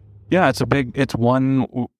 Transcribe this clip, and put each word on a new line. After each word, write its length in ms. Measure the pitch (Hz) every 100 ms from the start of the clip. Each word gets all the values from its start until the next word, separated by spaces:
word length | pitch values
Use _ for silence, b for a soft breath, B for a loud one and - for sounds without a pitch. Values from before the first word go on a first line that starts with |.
| - - -
Yeah, 200 | 175 156
it's 120 | -
a 40 | 117
big, 260 | 139 123 139
it's 180 | 127
one 480 | 135 117 131 131 135 123
w-, 200 | 123 120 _